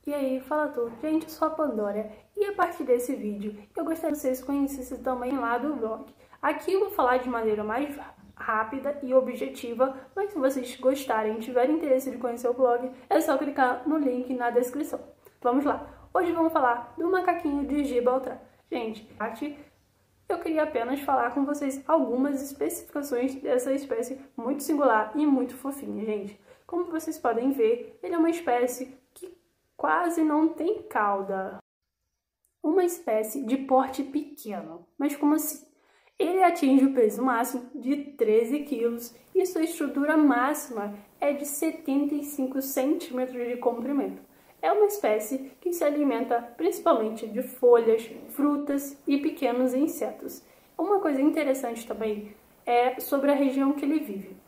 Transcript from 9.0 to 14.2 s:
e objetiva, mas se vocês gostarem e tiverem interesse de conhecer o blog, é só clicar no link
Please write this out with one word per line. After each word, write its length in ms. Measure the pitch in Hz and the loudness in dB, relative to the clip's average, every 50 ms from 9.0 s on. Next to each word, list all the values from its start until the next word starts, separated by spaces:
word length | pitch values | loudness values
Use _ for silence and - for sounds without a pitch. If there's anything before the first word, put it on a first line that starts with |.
| 269 | -2
e 100 | 247 254 | 4 4
objetiva, 840 | 262 - 254 233 - 269 269 - - - 233 233 220 262 269 262 - - - _ | 4 4 4 -4 -6 -6 -6 -6 -10 -8 -8 0 2 2 0 0 -8 -16 -10 _
mas 160 | 392 415 403 | -4 -4 -4
se 80 | - 320 | -2 0
vocês 360 | 254 277 269 269 240 - - | 0 0 0 0 -6 -8 -10
gostarem 580 | - 247 262 285 277 - - 226 220 220 214 220 | 0 2 2 2 2 -2 -2 0 0 0 -2 -2
e 40 | 226 | -4
tiverem 340 | 226 262 247 247 254 277 311 | -6 0 2 4 4 4 4
interesse 340 | 320 311 285 262 262 262 262 | 0 4 2 2 2 2 -2
de 80 | 226 | -6
conhecer 300 | 226 240 240 233 240 - | -4 -4 -6 -6 -2 -2
o 60 | 240 247 | -2 2
blog, 360 | 254 262 240 240 247 254 254 - - - _ | 4 4 4 4 2 0 -6 -8 -12 -4 _
é 100 | 381 320 | 2 2
só 180 | 320 330 277 | 4 2 0
clicar 500 | 262 302 285 277 - 262 247 254 - - | 0 0 -2 2 2 2 2 2 0 0
no 100 | 302 311 | 0 0
link 360 | 320 285 254 247 247 | 2 2 0 0 -2